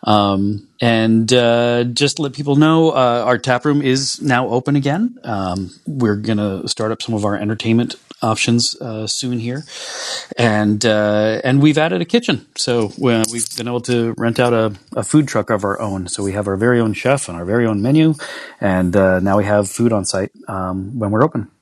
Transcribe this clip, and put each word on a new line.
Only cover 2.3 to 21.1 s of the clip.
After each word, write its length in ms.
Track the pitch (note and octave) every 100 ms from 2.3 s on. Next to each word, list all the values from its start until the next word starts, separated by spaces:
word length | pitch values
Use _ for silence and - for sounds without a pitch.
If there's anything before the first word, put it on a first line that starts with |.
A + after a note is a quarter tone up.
people 240 | B2+ C#3+ C#3
know, 340 | D#3 D#3+ D#3+
uh, 320 | C3+ B2+ A#2+ A#2
our 120 | B2
tap 260 | C3 B2
room 180 | D3 C#3+
is 380 | C3+ C3 C3+ -
now 260 | C#3+ B2 B2+
open 280 | A#2+ B2+ C#3+
again. 420 | C#3 D3+ A#3+ A#3+
Um, 480 | - G#2 F#2 F#2 F#2 - -
we're 300 | C#3+ A#2 G#2
gonna 500 | G#2+ G#2+ G#2 F#2+ -
start 220 | - A2
up 120 | A2
some 120 | -
of 100 | A2
our 120 | G2+ G2+
entertainment 600 | G#2 A2 A2+ A2+ A#2+ - _ -
options, 600 | A#2 A2 - A#2 A2+ -
uh, 260 | A#2+ A2 G#2+
soon 320 | - C3 B2
here. 260 | A#2 B2+ D#3+ - - - - - - -
And, 480 | A#2 G#2+ G#2 G#2
uh, 560 | A#2 G#2+ G#2 G#2 G#2+ A2
and 160 | C3 C3+
we've 160 | D3+ D3+
added 240 | D#3 F3+
a 20 |
kitchen. 420 | E3+ A#3+ A#3+ C3+ - -
So, 360 | - A#2+ G#2+ -
uh, 200 | B2+ A#2 A2
we've 240 | A#2 A2 -
been 120 | B2
able 120 | B2
to 320 | A#2+ B2 A#2 G#2+
rent 240 | A#2 A2+
out 120 | B2
a, 220 | A#2 A2 G2+ _ -
a 80 |
food 240 | A2 D3+ C#3+
truck 220 | A2+ G2+
of 140 | G#2+
our 160 | G2+ G2
own. 280 | A2 F#2+ F2
So 140 | -
we 100 | G2
have 160 | G2 G2+
our 80 | G2
very 240 | A#2 A#2+
own 140 | A2
chef 340 | G2+ B2 C#3 -
and 80 | E2+
our 80 |
very 220 | F2+ A2+ A#2
own 160 | G#2+
menu. 320 | A2+ D3+ D#3+ D3+ - - - -
And, 360 | G2+ F#2 F2+ F#2+
uh, 240 | F#2+ F#2
now 180 | F#2+ G2+
we 60 |
have 240 | G2+ G#2 G2
food 220 | - A#2
on 120 | A2
site, 280 | F#2 F#2+ F#2+ _ -
um, 500 | F#2+ F#2 F#2+ F#2+ B2
when 140 | G#2